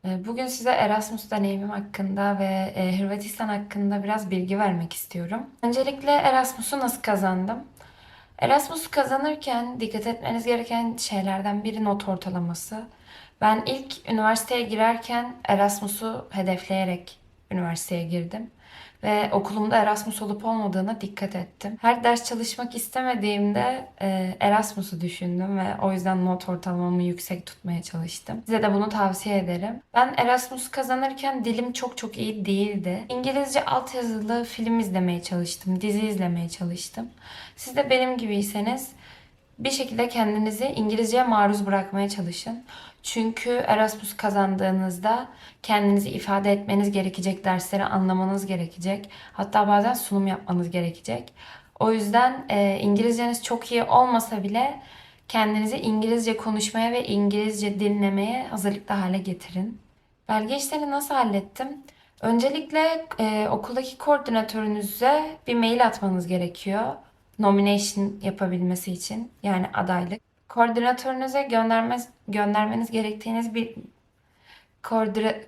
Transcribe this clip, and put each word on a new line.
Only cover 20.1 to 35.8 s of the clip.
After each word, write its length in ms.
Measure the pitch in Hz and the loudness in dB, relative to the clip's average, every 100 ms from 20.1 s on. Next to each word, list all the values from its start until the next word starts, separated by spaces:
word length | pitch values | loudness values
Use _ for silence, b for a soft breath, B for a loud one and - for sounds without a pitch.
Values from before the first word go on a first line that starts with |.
| 208 | -6
olup 220 | 208 208 | -6 -4
olmadığına 560 | 226 226 208 185 190 226 | -2 0 0 0 -2 -4
dikkat 340 | 196 - 196 | -8 -6 -6
ettim. 420 | 190 175 _ 202 220 | -6 -10 _ -10 0
Her 240 | 226 240 | 2 4
ders 200 | 233 233 | 4 4
çalışmak 500 | - 233 226 - 240 | 0 -4 -4 -6 -8
istemediğimde, 1120 | 240 - 254 254 247 208 208 208 208 247 262 - - | -8 -6 -2 0 0 0 2 2 2 0 0 -6 -4
e, 360 | 196 190 185 185 | -2 0 -2 0
Erasmus'u 600 | 202 208 208 - 185 170 | 4 4 2 -4 -6 -4
düşündüm 580 | 175 - 180 175 185 196 | -6 -4 -4 -2 -2 -2
ve 60 | 190 - | -2 0
o 100 | 190 | 0
yüzden 320 | 185 185 185 | 0 0 2
not 240 | 180 180 185 | 2 0 -2
ortalamamı 540 | 180 185 175 180 180 | -6 -2 -2 0 2
yüksek 440 | 180 175 - 180 - | 0 -2 -6 -8 -8
tutmaya 360 | - 185 170 | -12 -6 -6
çalıştım. 600 | - 170 165 - - 226 226 | -4 -6 -6 -8 -10 -10 -2
Size 160 | 220 | 2
de 120 | 208 | 4
bunu 140 | 202 214 | 2 0
tavsiye 500 | 214 196 185 214 202 | 2 0 0 -2 -2
ederim. 440 | 175 175 202 240 _ | 0 -4 -4 -8 _
Ben 200 | 233 254 - | 2 2 4
Erasmus 540 | 240 247 - 262 - | 2 2 0 -8 -8
kazanırken 720 | - 262 254 269 269 269 269 | -6 -2 0 0 -2 -4 -2
dilim 280 | 226 220 240 | -2 -2 -2
çok 240 | - 247 - | -4 -6 -6
çok 220 | 220 - | -10 -6
iyi 260 | 214 214 | -4 -4
değildi. 600 | 185 196 208 202 175 185 226 | 0 2 2 0 -2 -4 -4
İngilizce 560 | 247 254 269 277 277 | -4 0 0 0 0
altyazılı 800 | - 254 254 254 233 220 214 233 | 2 0 0 -4 -2 -2 0 -2
film 340 | 233 - 226 226 | -2 -4 2 2
izlemeye 440 | 202 185 180 175 | 2 2 2 0
çalıştım, 580 | 175 175 175 - 190 185 | -2 -2 -2 -4 -2 -2